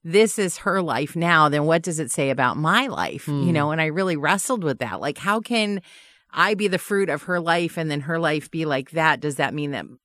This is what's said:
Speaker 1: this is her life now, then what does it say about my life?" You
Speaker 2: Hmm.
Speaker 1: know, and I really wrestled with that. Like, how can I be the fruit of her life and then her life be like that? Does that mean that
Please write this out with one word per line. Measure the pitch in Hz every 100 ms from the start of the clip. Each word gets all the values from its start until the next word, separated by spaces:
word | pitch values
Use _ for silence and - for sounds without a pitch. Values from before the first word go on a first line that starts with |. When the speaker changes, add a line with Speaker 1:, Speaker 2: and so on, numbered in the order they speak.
| 170
Speaker 1:
this | 185 220 -
is | 190 -
her | 202 190
life | 170 120 143 170
now, | 170 165 151
then | 147 151
what | 165
does | 175 160
it | 135
say | - 139
about | 131 123 117
my | 160 208 269
life?" | 170 87 - -
You | 143 170
Speaker 2:
Hmm. |
Speaker 1:
know, | 160 147
and | 160
I | 156
really | 156 190 156
wrestled | 147 190 - 247
with | 160 120
that. | 120 92
Like, | 127 143
how | 175 220
can | 220 233 208 202 - - - _ _
I | 156 185
be | 208 208
the | 180
fruit | - 202 185
of | 147
her | - 180
life | 170 170 170 -
and | 160
then | 147
her | 143 165
life | 160 151 -
be | 160 156
like | 139 131
that? | 160 160 131
Does | 151 139
that | 139 151
mean | 147
that | 131 76 123